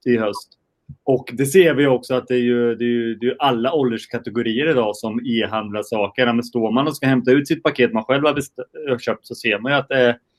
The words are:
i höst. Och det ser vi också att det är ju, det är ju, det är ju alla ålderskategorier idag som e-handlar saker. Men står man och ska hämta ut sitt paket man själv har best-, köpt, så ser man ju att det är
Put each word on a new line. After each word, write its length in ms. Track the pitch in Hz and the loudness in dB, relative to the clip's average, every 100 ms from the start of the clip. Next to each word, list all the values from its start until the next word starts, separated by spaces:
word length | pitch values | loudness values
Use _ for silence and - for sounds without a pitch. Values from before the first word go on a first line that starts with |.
i 120 | 127 117 | -2 0
höst. 320 | 104 101 - _ _ _ - - | -2 -6 -14 _ _ _ -20 -8
Och 260 | - 131 - | -2 -2 -2
det 140 | 120 139 | -4 4
ser 280 | 185 165 | 6 6
vi 120 | 135 143 | 4 2
också 280 | 123 - | 2 0
att 140 | 127 - | -4 0
det 60 | |
är 40 | 123 | 0
ju, 360 | 120 120 120 | 2 2 0
det 100 | 117 | 0
är 20 | 120 | 0
ju, 280 | 120 117 | 0 -2
det 120 | 101 120 | -2 -4
är 40 | |
ju 60 | - | 0
alla 340 | 139 120 127 | 0 2 0
ålderskategorier 960 | 156 127 110 - 117 120 120 113 117 160 | 0 0 -2 -6 -10 -6 -4 -2 0 0
idag 260 | 131 107 107 | 2 0 -2
som 240 | 110 117 | -6 -6
e-handlar 580 | 127 113 98 110 104 104 | -2 -2 -2 -4 -6 -8
saker. 440 | 101 107 98 - 120 | -4 -2 -2 0 0
Men 180 | 117 | 0
står 260 | 120 120 110 | -2 -4 0
man 160 | 123 151 | 0 -2
och 100 | 143 | -2
ska 100 | 135 | 0
hämta 240 | 127 123 | 2 4
ut 180 | 139 143 | 2 2
sitt 140 | 151 | -2
paket 300 | 151 - 117 | -2 2 2
man 120 | 110 | 0
själv 200 | 120 139 | 0 0
har 100 | 151 | 2
best-, 640 | 139 135 - - 120 143 120 | 0 -6 -12 -16 -10 -4 -2
köpt, 260 | 117 107 - | -2 -6 -10
så 80 | |
ser 240 | 117 113 104 | -6 -2 0
man 140 | 127 | 0
ju 60 | 143 | -2
att 100 | 139 | 0
det 100 | 135 | 2
är 200 | 120 120 _ | 4 2 _